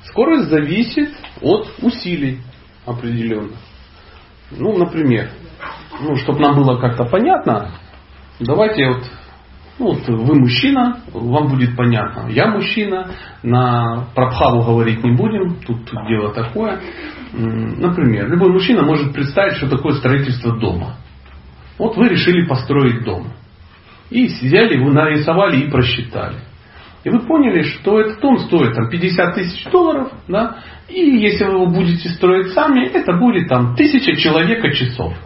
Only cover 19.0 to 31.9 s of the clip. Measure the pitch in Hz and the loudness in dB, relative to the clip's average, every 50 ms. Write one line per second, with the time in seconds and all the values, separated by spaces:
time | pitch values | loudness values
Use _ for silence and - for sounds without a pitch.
19 | 139 135 - 147 135 - - - 202 - - - 143 131 139 123 - 156 131 - | 0 -2 -2 -4 -4 -2 0 0 0 0 -2 -4 -2 -2 -2 -2 0 -2 -2 0
20 | - 127 135 139 139 127 120 - - 117 110 110 110 95 85 90 90 - - - | 0 0 0 2 0 -2 -4 -2 -2 -4 -2 -2 -2 -4 -4 -4 -6 -8 -12 -14
21 | - - - - - - - - - - - - - - - - 208 220 - - | -20 -20 -20 -20 -20 -20 -20 -20 -20 -20 -20 -20 -20 -20 -6 -4 -4 -2 2 2
22 | 240 226 175 - - 185 175 175 - 135 127 127 - - - 143 135 123 113 117 | 2 2 2 2 2 2 2 2 2 0 -2 -4 -2 0 0 2 2 2 0 -2
23 | - - 92 87 82 - - - - - - - - - - - - - - - | -4 -6 -6 -8 -8 -12 -16 -18 -20 -20 -20 -20 -20 -20 -20 -20 -20 -20 -20 -20
24 | - - - 240 254 - - - 127 131 160 208 233 226 160 131 127 143 139 151 | -16 -4 0 0 0 0 0 -2 0 4 4 6 6 4 4 2 2 4 4 4
25 | 156 151 151 147 147 165 165 185 202 180 147 127 147 - - 127 117 - - - | 4 2 2 0 0 2 2 2 2 4 2 2 0 2 2 2 2 0 -2 -4
26 | - - - 104 - - - - - - - - - - - - - - - - | -8 -8 -8 -8 -8 -8 -10 -12 -16 -20 -20 -20 -20 -20 -20 -20 -20 -20 -20 -10
27 | - 156 214 233 - - 320 311 277 233 185 165 143 143 - - - 196 208 220 | -4 0 0 0 0 2 2 2 2 4 2 2 0 -2 -6 -4 0 2 2 2
28 | 220 214 - - - 277 247 185 - - 175 165 131 117 - 117 113 117 175 170 | 2 0 -2 -2 2 2 2 2 2 0 2 2 2 2 2 -2 -2 -2 -2 -2
29 | 180 185 175 190 175 175 - 208 175 170 - - - - - 359 349 320 294 277 | -2 0 2 0 0 0 0 -2 -4 -4 -6 -10 -4 0 2 2 4 2 0 -2
30 | 254 - - - - - 175 208 233 247 - - - - - - - - - 370 | -4 -6 -10 -16 -8 -4 -2 -2 -2 -2 -6 -14 -18 -20 -20 -20 -20 -10 -2 2
31 | 349 285 262 220 208 208 - - 208 190 190 185 185 170 170 190 175 170 | 2 4 4 4 4 2 2 2 0 2 2 2 2 2 2 2 2 2